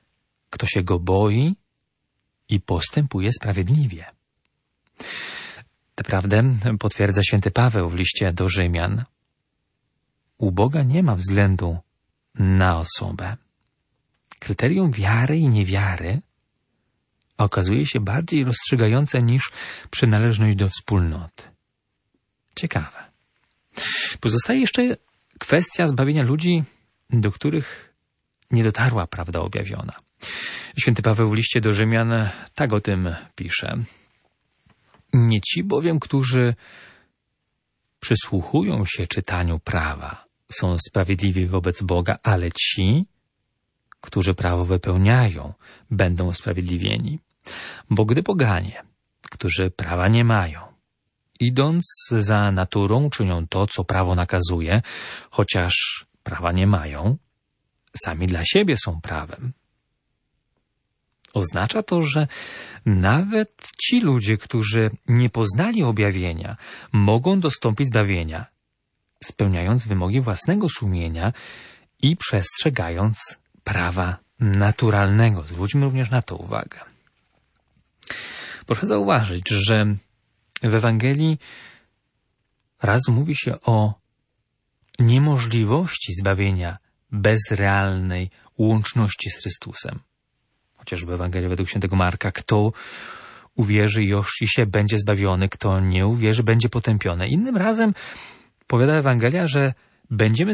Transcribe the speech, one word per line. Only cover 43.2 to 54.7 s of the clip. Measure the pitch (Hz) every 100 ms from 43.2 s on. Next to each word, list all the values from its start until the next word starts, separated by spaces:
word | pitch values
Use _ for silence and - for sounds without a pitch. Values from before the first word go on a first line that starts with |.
| _ _ _ _ _ _ _ _
którzy | - 101 90
prawo | 90 87 87
wypełniają, | 87 90 - 92 95 127 113 80 - - - - _
będą | 104 95 87 90
usprawiedliwieni. | 85 - 90 90 87 98 - 120 151 - _ - - - - -
Bo | 113
gdy | 110 120
poganie, | 190 190 120 90 92 - - _ _ _
którzy | - - 87 90 92
prawa | - 82 85 92
nie | 113
mają, | 117 110 87 76 - _ _ _ _ _ _ -
idąc | 123 127 143 170 - - -
za | 117 101 104 101
naturą, | 95 92 104 98 117 147
czynią | - 98 85 80
to, | 92 101
co | -
prawo | 90 92 90
nakazuje, | 90 87 92 87 87 82